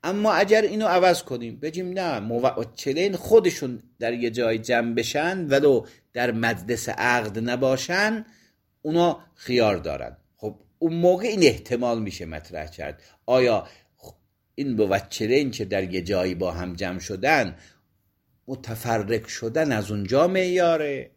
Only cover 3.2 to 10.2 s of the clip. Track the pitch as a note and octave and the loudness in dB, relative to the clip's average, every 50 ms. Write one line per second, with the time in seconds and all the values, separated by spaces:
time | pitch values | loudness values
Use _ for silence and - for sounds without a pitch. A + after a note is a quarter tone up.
3.2 | - - G#3+ A3+ F#3 F3+ - - D3 B2+ B2 A2 - _ _ _ A2+ A2+ A#2+ A#2+ | 0 6 6 6 6 6 0 0 -6 -6 -6 -8 -14 _ _ _ -4 -4 -4 -2
4.2 | A#2+ A#2 A2 B2 A#2+ A2+ A2+ A2 A2+ - B2 A#2 A#2 A#2 A#2 A#2+ A#2 A#2 - D3 | -4 -4 -2 0 0 0 0 -2 0 0 0 2 2 0 -2 -2 -2 -2 -2 -2
5.2 | D#3 F3 F#3+ F#3+ E3+ D3 C3+ C#3 D3 D3 C3+ A#2 - - - _ _ _ _ A#2+ | -2 -2 -2 -4 0 2 2 4 6 4 4 4 2 -4 -20 _ _ _ _ -4
6.2 | B2 B2 A2+ A2+ A#2 A#2 A#2 - F2 G#2 A#2+ A2 - - - - G2 B2 B2 B2 | -2 -2 -2 0 0 0 -2 -2 -4 -4 -4 -4 -4 -6 -4 -2 2 2 2 2
7.2 | A2 G#2+ F#2+ A2+ A2+ A#2+ A#2+ B2+ C3+ C3 C3+ C3 - - F3 F#3+ G#3 A3 A3+ A3 | 0 -2 -6 -4 -4 -4 -2 0 2 0 0 0 -2 -2 0 0 0 0 0 -4
8.2 | A3 - _ _ _ _ _ _ _ _ _ _ _ D#3 D#3 E3+ E3+ E3+ D3+ - | -8 -12 _ _ _ _ _ _ _ _ _ _ _ -2 2 2 4 2 2 -2
9.2 | - _ _ _ - - B2 A#2+ A2+ G#2+ G2 E2+ D2 D#2+ C#2+ C2+ B1 A#1 - - | -8 _ _ _ -6 -2 2 4 4 4 2 0 -4 -6 -8 -6 -10 -12 -14 -18